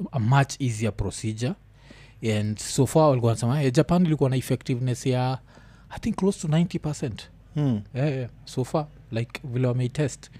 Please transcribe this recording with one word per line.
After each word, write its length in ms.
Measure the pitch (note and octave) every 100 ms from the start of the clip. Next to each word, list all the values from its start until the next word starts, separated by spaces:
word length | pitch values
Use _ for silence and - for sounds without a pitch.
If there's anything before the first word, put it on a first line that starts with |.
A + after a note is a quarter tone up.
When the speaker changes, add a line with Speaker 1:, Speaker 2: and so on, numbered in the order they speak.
| F#3
Speaker 1:
a 80 | C3
much 360 | A2 C#3 C3+ -
easier 320 | C3 G#2+ A2 -
procedure. 600 | G2 - A2 A2 B2 G3+ - - - - - - A2+ G#2+
And 200 | G#2 G#2+
so 260 | - - B2+
far 180 | D#3+ D#3
walikuwa 200 | C3 A#2
wanasema, 340 | A2+ A#2 D3
eh, 100 | C#3
Japan 320 | B2+ D3 F3 F3
ilikuwa 240 | D3+ C3+
na 60 | C3
effectiveness 720 | - B2+ - B2 B2+ A#2+ C3+
ya, 340 | B2 B2+ C3 - - - - -
I 100 | -
think, 160 | A#3+ -
close 240 | F#3+ -
to 80 | D#3
ninety 320 | D#3+ F3 F3
percent. 500 | D3+ D3 C#3+ G2 - - -
Speaker 2:
Hmm. 280 | D3 C#3+ G#2+ G#2
Speaker 1:
Yeah, 160 | B2 D3
yeah. 180 | C3 A#2+ - -
So 180 | -
far, 240 | B2 E3 D3 - -
like, 300 | A2+ A#2+ -
vile 240 | C#3 A#2+ B2+
wameitest, 640 | B2 B2 - D3 - - -